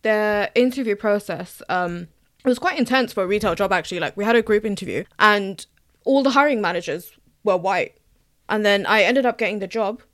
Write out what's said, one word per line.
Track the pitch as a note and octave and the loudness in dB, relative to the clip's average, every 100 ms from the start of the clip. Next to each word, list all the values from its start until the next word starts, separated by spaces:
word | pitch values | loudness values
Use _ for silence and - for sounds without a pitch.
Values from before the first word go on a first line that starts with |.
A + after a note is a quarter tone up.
the | A3 G#3+ G#3+ G#3 G3+ - | 0 2 2 0 0 2
interview | B3+ B3+ A3+ G3+ | 2 0 -4 -2
process, | G#3+ G#3 G3+ D#3+ F3+ - - | 0 0 -2 -10 -10 -16 -4
um, | F3+ F3+ F3 F3 _ _ _ | -2 -2 -6 -12 _ _ _
it | C4 | -2
was | B3 | 0
quite | F4 E4 | 0 -2
intense | A#3 B3+ B3+ | 0 0 0
for | - | -2
a | F#3 | 0
retail | G#3 G#3 | 0 0
job, | E3 G3 | 0 0
actually. | F#3 - F3+ | 0 -2 -6
Like, | D#3 - | -6 -4
we | |
had | G#3 A#3 | 2 2
a | |
group | A3+ G#3+ A3 | 4 0 0
interview | G3 F#3 G#2 - - | -6 -6 -6 -8 2
and | G#3+ G#3 G3 G3 - _ _ _ - | 4 4 -2 -8 -16 _ _ _ 0
all | C4+ | 2
the | C4+ | 4
hiring | C4+ D4 A#3+ | 4 2 2
managers | F#3 F3 E3+ D#3 - _ _ _ | -2 -4 -4 -8 -10 _ _ _
were | G#3 F#3 | -2 0
white. | F#3 F#3 - _ _ _ _ _ - | 0 -2 -4 _ _ _ _ _ -6
And | G#3+ G#3 | -2 2
then | G3+ - | 2 2
I | G#3+ | 2
ended | F#3+ B3+ B3 | 4 2 0
up | A#3 | -2
getting | G#3+ G#3 | -4 -4
the | F#3+ | -6
job. | A3+ G3+ A#3+ _ | -4 -4 -6 _